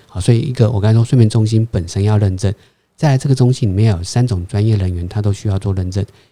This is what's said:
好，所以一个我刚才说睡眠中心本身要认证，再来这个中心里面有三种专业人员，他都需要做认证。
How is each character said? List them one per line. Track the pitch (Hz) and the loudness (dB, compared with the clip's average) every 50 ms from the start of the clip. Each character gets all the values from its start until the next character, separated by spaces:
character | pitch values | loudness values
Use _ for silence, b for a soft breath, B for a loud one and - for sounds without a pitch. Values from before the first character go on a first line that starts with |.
| B | B
好， | B - 92 | B -10 -4
所 | 90 - 120 | 0 2 2
以 | 117 | 2
一 | - 151 | 0 -2
个 | 127 - 120 104 | 0 0 0 2
我 | 110 104 | 2 0
刚 | 95 110 | 2 2
才 | 110 | 2
说 | 113 117 | 2 2
睡 | - - | 2 4
眠 | 127 113 107 | 4 4 4
中 | - 113 110 | 4 2 0
心 | 110 113 110 110 113 | 2 2 0 0 0
本 | - 104 85 87 | -2 -4 -4 -4
身 | - 95 | -4 -2
要 | 98 107 107 104 | 0 2 2 2
认 | 104 98 92 | 2 0 0
证， | 90 - 98 95 b b b b b b b b | -2 -2 -4 -4 b b b b b b b b
再 | - - 151 | -2 0 0
来 | 135 131 | 0 2
这 | - 147 | 0 0
个 | 135 | 0
中 | 127 127 123 | 2 2 2
心 | 131 - 127 104 | 0 0 -2 -2
里 | |
面 | 92 98 110 113 104 | 0 2 2 2 0
有 | 82 | 0
三 | 90 - - 120 120 | -4 -4 -2 -2 0
种 | 120 98 90 90 | 0 -2 -4 -4
专 | 92 - 101 104 | -4 -2 -2 0
业 | 110 110 | 0 0
人 | 104 92 92 | 0 0 -2
员， | 90 87 87 87 | -4 -4 -6 -6
他 | - 104 | -4 -2
都 | 101 104 | -2 -2
需 | 98 - - 107 | -2 -2 -2 -4
要 | 95 95 | -4 -2
做 | - 98 | -2 -4
认 | 95 92 87 90 | -4 -4 -4 -4
证。 | 92 101 - - b b b b | -4 -4 -6 -6 b b b b